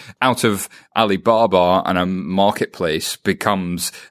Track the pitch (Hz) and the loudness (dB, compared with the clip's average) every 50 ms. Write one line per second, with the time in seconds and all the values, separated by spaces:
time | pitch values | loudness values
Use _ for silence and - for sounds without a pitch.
0 | - - - _ 127 131 120 - - 113 101 95 - - - - - _ - - | -18 -20 -6 _ 0 0 0 2 0 0 0 -2 -4 -10 -14 -20 -20 _ -2 0
1 | 113 104 98 87 - 117 113 110 117 104 95 92 90 87 92 92 - - 92 90 | 0 0 0 0 2 2 2 4 4 4 4 4 4 4 2 2 0 0 0 0
2 | 90 92 95 92 85 78 92 95 98 104 104 - - - - - 92 80 78 76 | 0 -2 -2 -4 -6 -4 0 2 2 2 2 0 -4 -6 -4 -4 -4 -2 -2 -2
3 | - - - - - 104 92 - - 101 101 95 90 87 87 85 - - - - | -4 -6 -8 -6 -4 -4 -4 -2 -2 -2 -2 -2 -2 -4 -6 -6 -6 -8 -10 -12
4 | - - | -18 -6